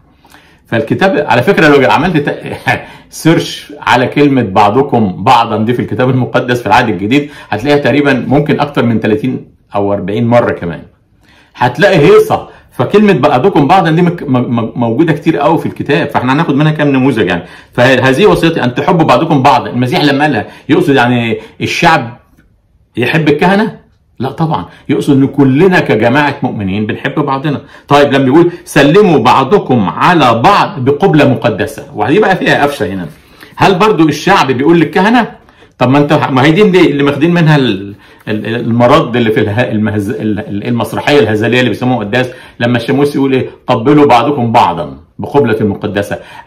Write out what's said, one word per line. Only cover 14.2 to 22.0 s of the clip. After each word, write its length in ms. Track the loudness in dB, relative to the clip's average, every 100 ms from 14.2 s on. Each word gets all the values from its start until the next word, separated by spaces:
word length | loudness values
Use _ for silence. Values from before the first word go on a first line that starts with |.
م-، 140 | -2 -2 0 -4
م-، 120 | -4 -4
موجوده 380 | -2 0 0
كتير 240 | 0 -2 0
قوي 200 | 0 0
في 80 | -2
الكتاب، 440 | -6 -4 -2 -2
فاحنا 240 | -4 -2
هناخد 220 | -2 0 0
منها 160 | 0
كام 160 | 0 0
نموذج 360 | 2 2 0 -2
يعني. 160 | -4 -8 -20 -8
"فهذه 520 | 0 2 2 2 2 2
وصيتي، 380 | 4 0 0
ان 120 | -4 -2
تحبوا 300 | 0 0 2
بعضكم 380 | 2 2 2
بعضا". 260 | 2 2 0
المسيح 340 | -4 -2 0
لما 200 | 0 0
قالها 220 | 0 -2 -6 -10 -2
يقصد 240 | 0 2 2
يعني 440 | 2 0 -2 -6 -10 -10
الشعب 580 | -8 -4 -2 -2